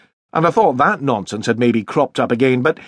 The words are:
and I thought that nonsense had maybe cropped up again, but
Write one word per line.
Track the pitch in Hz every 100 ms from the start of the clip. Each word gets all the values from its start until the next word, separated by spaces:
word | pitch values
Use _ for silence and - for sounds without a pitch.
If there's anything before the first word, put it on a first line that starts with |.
| _ _ _
and | 165 165
I |
thought | 226 190 127
that | 165 196
nonsense | 139 107 92 107 117
had | 113
maybe | 123 117
cropped | 101 151 135 -
up | 120
again, | 117 131 127
but | 151 -